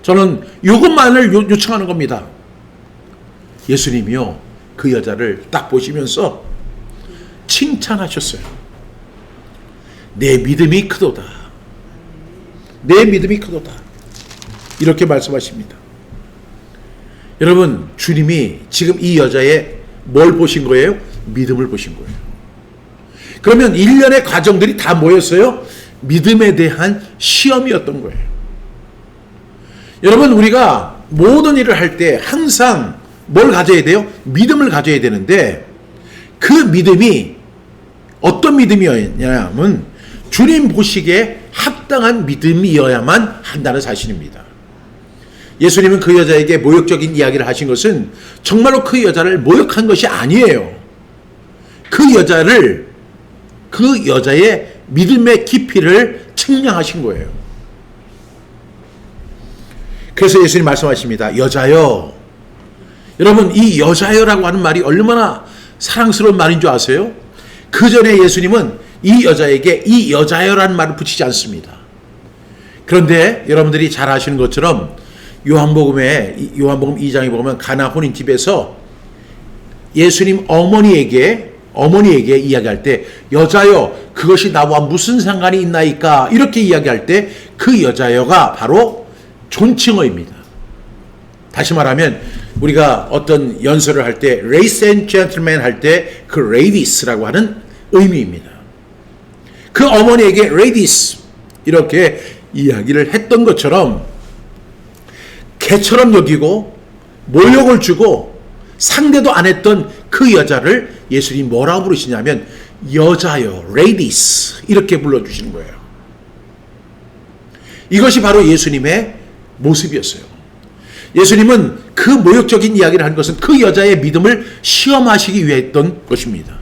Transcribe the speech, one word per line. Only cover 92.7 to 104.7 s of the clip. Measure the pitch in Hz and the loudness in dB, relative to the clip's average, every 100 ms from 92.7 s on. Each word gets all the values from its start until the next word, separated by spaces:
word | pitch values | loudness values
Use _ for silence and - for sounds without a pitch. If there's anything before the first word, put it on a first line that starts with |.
| 151 147 113 - | 2 2 0 -4
어떤 | 143 147 147 131 104 | -6 -2 -2 -2 -6
연설을 | 127 151 135 139 | -2 0 0 -2
할 | 120 113 | -4 -2
때, | 139 117 | -2 -2
"Ladies | 110 147 220 - | 0 2 2 2
and | 208 208 202 | 2 0 0
gentlemen" | 190 180 165 160 156 | -2 -2 -4 -4 -2
할 | 120 107 | -2 -2
때 | 147 170 - - - | 0 0 -2 -16 -8
그 | 156 113 | -4 0
ladies라고 | 117 175 202 135 - 123 113 110 | 2 2 2 -2 -4 -4 -6 -4
하는 | 160 220 - - - - | -2 -4 -6 -20 -20 0
의미입니다. | 190 190 165 98 87 - - - - _ - - - - - - - - | 2 2 0 -6 -10 -18 -20 -20 -20 _ -20 -20 -20 -20 -20 -20 -20 -8
그 | - 277 | 0 2
어머니에게 | 220 233 240 208 190 214 | 4 4 4 4 4 2
"Ladies" | 151 247 226 185 - - - - - - - | 4 2 2 0 0 -4 -8 -20 -20 -20 -10
이렇게 | - 165 147 151 170 - - - - | 0 0 2 0 0 -2 -16 -20 -14
이야기를 | 139 139 113 107 143 147 | -4 -2 -2 -2 -2 0
했던 | 214 - 233 | -4 0 2
것처럼 | 226 - 143 180 - 104 - - - - - - - | 2 0 0 0 0 -4 -10 -18 -20 -20 -20 -20 -20